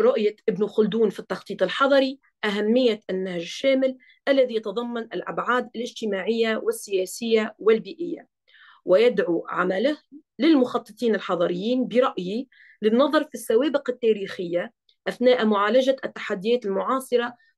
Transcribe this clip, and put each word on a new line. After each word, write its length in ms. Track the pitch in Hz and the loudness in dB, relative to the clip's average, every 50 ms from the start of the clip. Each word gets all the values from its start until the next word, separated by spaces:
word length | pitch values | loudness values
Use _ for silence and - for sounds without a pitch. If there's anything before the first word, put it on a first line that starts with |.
رؤية 360 | 220 247 269 254 208 208 214 - _ 220 | 2 2 2 2 0 -2 -2 -4 _ -4
ابن 180 | 180 185 214 | -2 -2 -4
خلدون 440 | 196 - 226 214 196 196 226 220 196 | -2 0 0 0 2 2 0 0 0
في 80 | - - | 0 -4
التخطيط 440 | - - 190 - - - 190 - | -8 -10 -10 -10 -10 -10 -6 -4
الحضري 580 | 190 185 - - 277 269 285 269 269 262 269 - _ _ _ _ - | -2 -2 0 0 2 4 4 4 2 2 -2 -6 _ _ _ _ -4
أهمية 560 | 240 196 208 214 214 233 262 254 226 208 - _ - | -4 -2 0 0 2 2 4 4 2 2 -2 _ -6
النهج 300 | 190 185 185 190 175 170 | -6 -4 -4 -6 -6 -8
الشامل 560 | 170 180 - - - 269 269 262 262 262 254 - _ _ _ _ _ 285 | -8 -10 -8 -2 0 2 2 2 2 0 -2 -6 _ _ _ _ _ 2
الذي 260 | 277 269 254 214 233 | 2 4 2 2 0
يتضمن 480 | 220 214 208 190 233 240 240 240 233 | -4 -6 -6 -6 -6 -6 -6 -6 -8
الأبعاد 680 | 226 226 - 175 - - 165 180 175 208 247 247 - - - | -8 -8 -10 -10 -8 -8 -8 -4 -2 0 0 -2 -2 -4 -8
الاجتماعية 800 | 220 240 - - - 226 214 196 190 175 208 233 226 226 226 220 | -10 -10 -10 -8 -8 -6 -4 -4 -2 -2 -2 0 0 0 0 -2
والسياسية 960 | - - 226 226 - - 208 196 185 185 - - - 233 226 220 220 214 - - - | -2 -2 -4 -4 -4 -4 -4 -2 -2 -2 -4 -6 -8 -2 0 2 2 0 -2 -6 -2
والبيئية، 720 | 185 214 226 214 170 - - - 349 - - - - _ _ _ _ _ _ - - - - _ - | 2 2 2 2 0 -6 -12 -10 -8 -8 -8 -10 -12 _ _ _ _ _ _ -20 -20 -20 -20 _ 0
ويدعو 600 | 175 180 202 233 247 196 190 170 175 165 151 - - | 2 4 4 4 4 2 2 0 0 -2 -2 -4 -4
عمله 500 | - 170 180 185 185 190 240 294 294 - _ _ 277 302 - _ _ - | -4 -2 -2 -2 0 0 0 0 -2 -4 _ _ -20 -20 -20 _ _ 0
للمخططين 760 | 254 330 320 269 247 - - 233 - - - - 247 226 208 | 4 4 6 6 4 2 0 -4 -6 -10 -8 -2 0 0 0
الحضريين 720 | 196 - - 180 170 175 170 180 180 202 233 254 262 240 175 | 0 -2 -2 -2 0 0 0 -2 -2 -2 -2 -2 -2 -2 0
برأيي 600 | 196 247 254 - - - 175 180 208 240 285 - _ _ _ - _ _ | 2 2 2 2 0 -4 -6 -6 -6 -8 -8 -10 _ _ _ -20 _ _
للنظر 420 | 208 214 220 247 294 285 302 302 302 | 0 2 4 4 4 4 2 0 0
في 100 | - - | -2 -6
السوابق 560 | - - - 226 233 285 311 247 277 - 247 | -8 -2 0 2 2 2 2 0 -2 -2 -6
التاريخية 800 | 247 - 240 220 214 202 190 175 - - 180 170 170 175 208 240 - _ _ _ _ _ - 190 | -6 0 0 0 0 0 -2 -8 -8 -8 -6 -4 -4 -4 -4 -6 -10 _ _ _ _ _ -8 -6
أثناء 380 | 185 - 240 254 247 240 226 | -4 2 4 4 4 4 4
معالجة 500 | 220 208 196 202 214 226 262 254 269 262 - - | 2 2 2 2 4 4 4 4 2 0 0 -4
التحديات 600 | - - - - - 208 185 180 226 240 240 208 | -10 -10 -10 -8 -8 -6 -4 -2 -2 -2 -2 -2
المعاصرة 680 | 196 190 196 185 208 262 262 254 - 247 240 240 240 240 _ _ _ _ | -4 -4 -4 -2 -2 -4 -4 -2 -2 -2 -2 -2 -4 -8 _ _ _ _